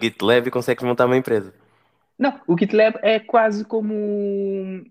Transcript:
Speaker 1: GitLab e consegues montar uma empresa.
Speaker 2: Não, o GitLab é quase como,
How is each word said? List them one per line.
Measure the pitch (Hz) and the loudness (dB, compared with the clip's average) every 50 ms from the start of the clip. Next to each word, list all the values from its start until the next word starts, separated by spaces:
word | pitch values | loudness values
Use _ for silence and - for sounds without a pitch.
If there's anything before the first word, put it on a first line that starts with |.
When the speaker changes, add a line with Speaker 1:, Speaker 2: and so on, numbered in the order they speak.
| 113 | -2
Speaker 1:
GitLab | 113 - - 95 104 120 123 120 127 | -4 -4 0 2 2 4 4 2 0
e | |
consegues | - 123 120 - 120 - 127 | -2 -2 -2 -2 -2 -2 -2
montar | 123 120 - 123 | -2 0 2 2
uma | 123 127 | 2 2
empresa. | 131 131 - 117 107 98 95 - _ _ _ _ _ _ _ _ _ _ _ _ - | 2 0 0 0 -2 -2 -4 -12 _ _ _ _ _ _ _ _ _ _ _ _ -4
Speaker 2:
Não, | 254 285 262 - - - | -2 -2 -2 -2 -2 -2
o | 175 170 | 0 2
GitLab | - 202 - 214 220 220 220 - | 0 2 4 4 4 4 2 0
é | - 202 220 220 | 0 0 0 0
quase | 220 - - 233 220 220 208 208 214 | 0 0 2 2 4 2 0 -4 -6
como, | - - 220 214 214 214 208 208 208 208 208 202 202 202 196 196 196 196 196 190 190 190 185 - - | -4 -4 -4 -4 -4 -4 -4 -4 -4 -4 -2 -2 -2 -2 -4 -4 -4 -4 -6 -6 -8 -10 -12 -14 -18